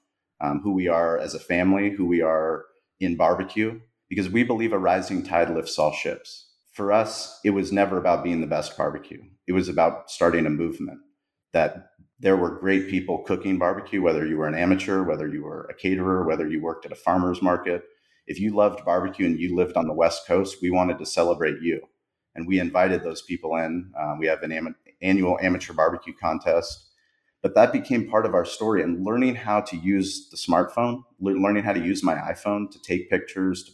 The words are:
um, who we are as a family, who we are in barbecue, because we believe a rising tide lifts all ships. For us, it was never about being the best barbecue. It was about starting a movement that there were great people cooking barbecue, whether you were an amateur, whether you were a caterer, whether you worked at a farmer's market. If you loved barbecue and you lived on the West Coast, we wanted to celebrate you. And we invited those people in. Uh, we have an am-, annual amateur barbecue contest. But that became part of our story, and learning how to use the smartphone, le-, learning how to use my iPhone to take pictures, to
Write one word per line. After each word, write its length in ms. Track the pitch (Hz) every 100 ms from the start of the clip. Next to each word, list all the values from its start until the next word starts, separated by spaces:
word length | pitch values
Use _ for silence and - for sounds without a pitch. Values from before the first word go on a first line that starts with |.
| _ _ _ -
um, 180 | 71 73
who 120 | 101
we 160 | 95 90
are 280 | 82 85 82
as 160 | 78
a 60 | 80
family, 500 | - 87 95 98 101
who 160 | 101 87
we 160 | 85
are 440 | 80 80 80 78 - _ _ -
in 160 | 92 85
barbecue, 640 | 82 90 95 107 110 117 - _ _
because 200 | 95 90
we 140 | 113
believe 300 | 120 113 113
a 40 | 101
rising 460 | 92 95 92 90
tide 260 | - 85 85
lifts 300 | 80 - -
all 140 | 76
ships. 580 | - 76 - - - _ _ _
For 180 | - 101
us, 480 | 107 110 - - - 104
it 60 |
was 200 | 98 85
never 260 | 98 98 92
about 280 | 90 85 87
being 160 | 82
the 60 | 76
best 280 | 78 - -
barbecue. 460 | 76 76 - - - _ -
It 60 |
was 160 | 92 90
about 420 | 76 82 - -
starting 340 | - 87 85 76
a 40 |
movement 500 | 76 82 - 76 - _ _ _ _ _
that 380 | 85 78 - - _ _ _
there 160 | 98 95
were 240 | 85 -
great 300 | 95 95 95
people 300 | 92 90 80
cooking 380 | - 92 98 92
barbecue, 440 | 87 98 - 101
whether 240 | 87 78 78
you 120 | 78
were 100 | 78
an 80 | 78
amateur, 480 | 90 95 - 95
whether 240 | 87 78 76
you 160 | 73
were 240 | 76 78 -
a 40 |
caterer, 520 | - 92 92 92 92 80
whether 240 | 80 78
you 120 | 78
worked 240 | 82 80 80
at 60 |
a 40 | -
farmer's 460 | 87 92 90 87
market. 420 | 92 87 87 87 - _ _ _ -
If 120 | 76
you 120 | 107
loved 300 | 104 104 -
barbecue 420 | 90 90 95 98 87
and 140 | 80
you 160 | 90 90
lived 220 | 87 85
on 100 | 80
the 60 |
West 340 | 78 82 - -
Coast, 300 | 87 95 -
we 80 | 90
wanted 300 | 107 92 -
to 60 | 76
celebrate 560 | - 85 82 78 76
you. 200 | 82 76 - _ _ _ _ -
And 100 | 85
we 140 | 95
invited 440 | 85 90 95 87
those 180 | 85 78
people 340 | - 87 80 82
in. 380 | 80 85 92 69
Uh, 180 | 78 76
we 80 | 80
have 160 | 80
an 80 | 80
am-, 240 | 80 80 - _ _
annual 380 | 92 98 90 90
amateur 300 | 92 92 -
barbecue 420 | 80 80 87 85
contest. 760 | - 82 80 85 85 - - _ _ _ _ _ _
But 140 | 95 107
that 160 | 120
became 380 | 135 - 120 98
part 160 | 110 110
of 80 |
our 100 | 90
story, 380 | 85 - 110 98
and 240 | 87 85 95
learning 300 | 120 127 113
how 260 | 107 104
to 160 | 104 85
use 520 | 92 98 98 - -
the 60 | -
smartphone, 640 | - 87 - 117 120 120 - _
le-, 200 | 98 95
learning 240 | 101 104
how 100 | 104
to 60 | 92
use 240 | 85 95
my 120 | 90 78
iPhone 560 | 80 - 104 104 101
to 100 | -
take 280 | - 90 -
pictures, 540 | 92 - 95 95 90
to 80 | -